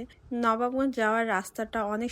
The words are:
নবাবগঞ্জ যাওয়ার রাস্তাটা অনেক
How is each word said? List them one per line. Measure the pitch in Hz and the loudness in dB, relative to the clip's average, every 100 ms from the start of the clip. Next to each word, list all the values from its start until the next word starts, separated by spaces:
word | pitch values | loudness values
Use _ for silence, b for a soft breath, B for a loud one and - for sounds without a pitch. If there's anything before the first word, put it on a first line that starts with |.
| 247 B - 240 | -12 B -8 0
নবাবগঞ্জ | 233 220 247 262 277 247 | 2 2 0 0 0 2
যাওয়ার | 214 226 226 190 | 2 2 2 0
রাস্তাটা | - - 220 226 208 | -2 -8 -6 -2 -2
অনেক | 214 240 | -2 -4